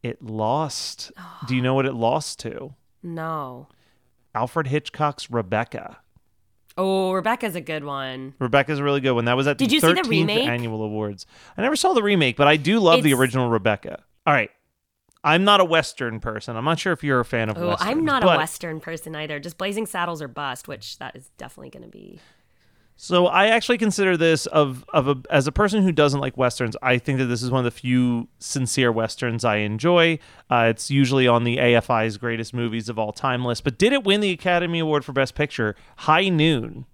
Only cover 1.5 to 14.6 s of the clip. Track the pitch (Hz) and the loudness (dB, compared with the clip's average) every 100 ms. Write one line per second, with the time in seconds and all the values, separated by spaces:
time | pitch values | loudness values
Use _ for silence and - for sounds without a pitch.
1.5 | 127 127 131 131 127 113 147 - - 113 | -2 0 0 0 0 0 0 -4 -10 -12
2.5 | - 131 135 _ _ 175 165 160 160 135 | -12 -14 -18 _ _ -14 -10 -8 -8 -10
3.5 | 127 139 _ _ _ _ _ _ 113 123 | -14 -20 _ _ _ _ _ _ -6 -4
4.5 | - 139 147 - - 151 143 - 120 92 | -4 -2 -4 -6 -4 -4 -4 -6 -6 -2
5.5 | 107 117 - - - _ _ _ _ _ | -4 -4 -8 -14 -20 _ _ _ _ _
6.5 | _ _ - 190 190 185 185 196 233 220 | _ _ -4 -2 0 0 -2 -2 -4 -4
7.5 | 175 135 156 143 139 135 131 131 139 127 | -8 -8 -10 -8 -8 -8 -10 -14 -6 0
8.5 | 139 139 147 143 139 131 120 117 123 139 | 2 2 -2 0 0 2 0 2 2 0
9.5 | 143 254 294 160 180 294 - 160 220 262 | 0 2 4 4 4 2 0 2 0 -2
10.5 | 120 120 110 107 107 107 98 - - - | -2 -4 -4 -4 -4 -6 -8 -18 -20 -18
11.5 | - 233 285 381 294 208 202 135 117 143 | -4 -2 2 2 2 2 2 2 4 4
12.5 | 156 143 220 185 165 151 131 127 127 123 | 4 4 4 6 6 6 4 2 2 0
13.5 | 113 101 101 - - _ _ - 143 107 | 0 0 -2 -6 -16 _ _ 0 0 0
14.5 | _ | _